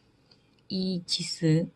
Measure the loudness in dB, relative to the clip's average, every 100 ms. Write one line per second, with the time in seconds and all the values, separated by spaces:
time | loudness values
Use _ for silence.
0 | _ _ _ _ _ _ -8 -4 -2 -4
1 | -4 -6 -6 0 4 4 2